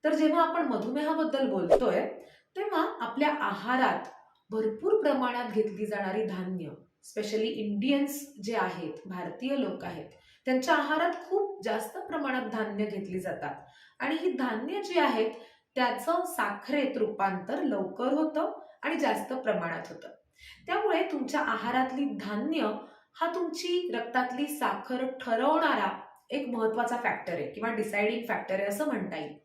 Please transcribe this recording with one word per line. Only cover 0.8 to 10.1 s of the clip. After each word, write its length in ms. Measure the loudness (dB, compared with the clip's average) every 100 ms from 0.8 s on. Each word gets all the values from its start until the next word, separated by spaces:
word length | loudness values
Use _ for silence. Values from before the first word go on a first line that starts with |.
| 0 0 0 2 2 2 2
बोलतोय 500 | 2 6 6 6 2 -2 -8 -16 -20 _ -6
तेव्हा 280 | -2 0 0 -2
आपल्या 300 | -6 0 2 2
आहारात 640 | -2 -4 0 2 4 2 -4 -16 -20 _ _
भरपूर 500 | -2 -2 0 4 6
प्रमाणात 480 | 6 4 2 0 -2
घेतली 340 | 2 0 0 -4
जाणारी 380 | -2 0 0 -2
धान्य, 420 | -2 -4 -4 -6 -12 -20 _ -10
specially 420 | -6 -2 0 0
इंडियन्स 680 | -2 -2 0 4 4 2 -2 -10 -10
जे 100 | -4 -2
आहेत, 360 | -2 -4 -8 -8 -10
भारतीय 500 | -8 -8 -6 -2 0
लोक 280 | 0 -4
आहेत, 220 | -8 -10 -12